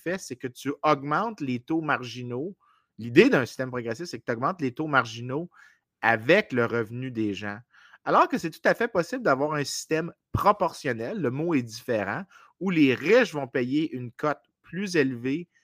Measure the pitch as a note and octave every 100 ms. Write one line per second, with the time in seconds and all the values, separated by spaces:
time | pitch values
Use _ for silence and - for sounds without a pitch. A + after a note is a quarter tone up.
0 | D#3+ F#3+ - C3 B2+ - C3+ - D3+ C#3
1 | C#3+ D#3 A3+ G#3 C3+ B2 - D#3+ D3+ A#2+
2 | B2 B2 B2 B2 F3+ - _ _ _ -
3 | A#2 C3 C4 F3 A#2 - C3 B2 A#2 A#2
4 | F3 A2+ - A#2 C#3+ F3+ C3 C#3 D#3 C3+
5 | A#2 A#2 B2 C#3+ F3 _ - _ _ _
6 | A2+ A2+ A#2+ G3 G#3 B2 A#2 A#2 G#2+ B2
7 | C3 A2+ G#2 F#2+ G#2 G#2 - _ - -
8 | - G3+ F4+ B3+ E3 - G#3 - A#3 F3+
9 | E3 B3+ F#3+ C3 D3+ D3+ C3+ - - D#3
10 | E3 - _ - G3+ G#3 E3+ - C#3 A2+
11 | A#2+ G#3+ B2+ C3+ E3+ D3 A#2 A2 - A2
12 | G2 C3+ G3 - _ - F#3+ E3 C3+ A#2+
13 | D3+ A#3+ F#3 D3 B2+ C3+ B2+ D3+ E3 B2+
14 | A#2+ - D3+ - _ _ - F3 G3+ E3+
15 | C3+ A#2 B2+ D#3+ F3 _